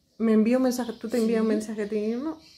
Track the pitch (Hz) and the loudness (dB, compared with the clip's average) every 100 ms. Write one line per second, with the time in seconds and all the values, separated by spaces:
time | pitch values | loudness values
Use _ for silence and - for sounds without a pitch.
0 | _ _ 220 220 214 254 254 247 233 220 | _ _ 2 4 4 4 2 0 -6 -8
1 | 226 240 220 226 220 214 214 214 208 214 | -4 0 0 2 2 0 -2 -6 -4 -2
2 | 208 240 302 311 - | -2 -4 -6 -8 -16